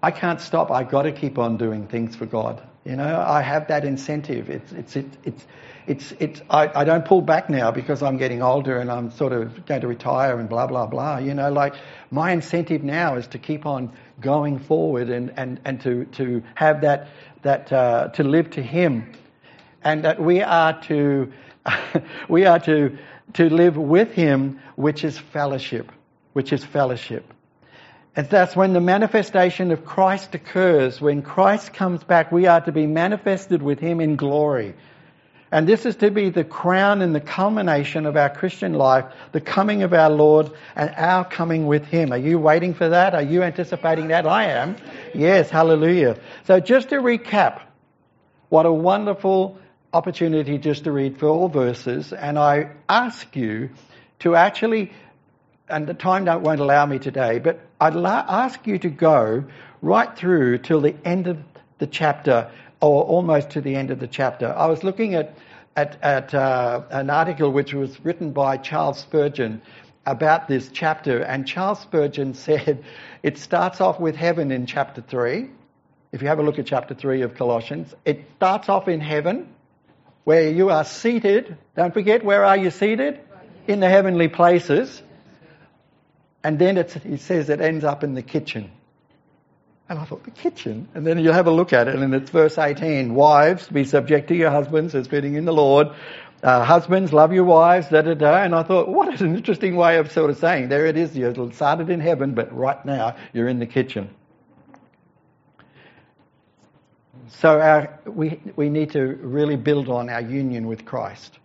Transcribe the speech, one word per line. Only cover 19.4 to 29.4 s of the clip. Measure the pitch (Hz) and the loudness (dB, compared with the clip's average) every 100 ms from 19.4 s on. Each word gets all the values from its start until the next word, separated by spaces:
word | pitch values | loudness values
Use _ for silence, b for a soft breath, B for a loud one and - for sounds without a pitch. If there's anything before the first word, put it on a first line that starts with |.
| b b b b | b b b b
And | 151 156 | -2 0
that | 156 160 | 0 0
we | 165 180 | 2 2
are | 202 170 160 160 | 4 2 2 0
to, | - 151 143 139 127 B B B - - | -4 0 2 0 -2 B B B -6 -6
<laughs> | - - - - - | -4 -6 -6 -18 -2
we | 165 190 | 4 6
are | 170 | 6
to, | - 156 143 139 B B _ | 4 2 2 -2 B B _
to | - 165 | 2 4
live | 160 175 151 | 6 4 2
with | 147 170 226 | 2 2 2
Him, | 202 160 139 135 135 B - | 2 2 2 0 -6 B -4
which | 143 147 | -2 -2
is | 160 139 | -6 -8
fellowship, | - 151 143 135 - 117 113 - _ _ _ | -12 -6 -4 -4 -8 -10 -10 -18 _ _ _
which | - 135 | -6 -2
is | 143 | -4
fellowship. | - 151 135 123 - 113 - - _ _ b b b b b - | -4 -2 -2 -2 -8 -12 -12 -20 _ _ b b b b b -8
And | 139 | 0
that's | 202 180 180 | 2 2 2
when | 190 | 2
the | 180 | 4
manifestation | 175 196 208 220 196 190 | 2 2 2 0 0 2